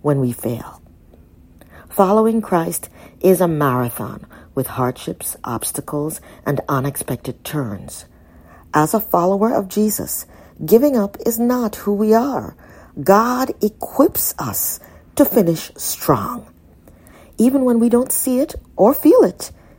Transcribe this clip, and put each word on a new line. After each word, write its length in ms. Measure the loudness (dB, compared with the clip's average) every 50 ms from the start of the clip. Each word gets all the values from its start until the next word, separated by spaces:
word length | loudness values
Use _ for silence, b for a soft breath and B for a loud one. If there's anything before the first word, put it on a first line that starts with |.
when 180 | -2 0 0 0
we 100 | 0 -2
fail. 500 | -4 -4 -6 -6 -6 -6 -10 -16 -20 -20 -20 -20 -20 _ _ -20 -20 -20 -20 _ _ _ -20 _ _ b b b b b b b
Following 520 | 0 2 2 4 4 4 2 2 0 0
Christ 480 | -2 0 0 0 0 -2 -6 -8 -10 -12 b b b b b b
is 200 | 4 4 4 4
a 80 | 4 0
marathon 760 | 2 2 2 2 2 0 -2 -2 -4 -8 -10 -10 -12 -14 -18 b b b b b b
with 140 | -6 -6 -6
hardships, 680 | -4 -2 -2 -2 -4 -6 -10 -10 -10 -10 -10 -12 -12 -10
obstacles, 800 | -10 -8 -8 -6 -8 -8 -8 -8 -8 -6 -6 -6 -6 -6 -8 -12 b b b b b
and 140 | -4 -4 -4 -4 -2
unexpected 720 | -2 -2 -2 -4 -6 -8 -8 -8 -8 -8 -8 -12 -12 -12 _
turns. 600 | -8 -6 -6 -6 -6 -8 -10 -12 -16 -16 -18 -18 b b b b b b b b b b b b b
As 220 | 0 0 2 2 0
a 60 | -2
follower 520 | -2 0 0 2 2 2 2 2 0 0
of 160 | 0 -2 -4 -2
Jesus, 580 | -2 0 0 0 -2 -4 -6 -8 -8 -10 -12 b b b b b b b 2
giving 320 | 4 6 6 6 4 2
up 200 | 2 0 -2 -4 -4 -4
is 140 | -4 -2 0
not 340 | 0 0 0 0 -2 -4 -6
who 180 | -4 -4 -2
we 220 | 0 0 4 4 4
are. 420 | 4 4 0 -2 -4 -6 -8 -14 b b b b b b b b -4
God 500 | 2 4 4 4 4 2 0 -2 -2 -4 -2 -2
equips 720 | -2 -2 -2 -6 -14 -6 2 2 2 2 2 -2 -6 -6 -6 -6
us 400 | -8 -6 -6 -6 -6 -6 -8 -10 b b b b b b _
to 80 | 2 2
finish 480 | 4 4 2 2 2 0 -2 -6 -14 -14
strong. 720 | -10 -8 -8 -8 -4 0 0 0 0 0 -6 -8 -10 -12 -16 -20 _ _ -20 -20 _ b b b b b b b b b b b
Even 280 | b 2 2 2 2 2
when 140 | 2 2 2
we 100 | 2 2
don't 240 | 2 2 0 0
see 260 | -4 -4 -2 -2 0 0
it 160 | -2 -2 -6 -14 -16 -12 _
or 160 | 4 4 4
feel 300 | 4 4 4 6 8 8
it, 280 | 6 4 2 -6 -14 -16 b b b b b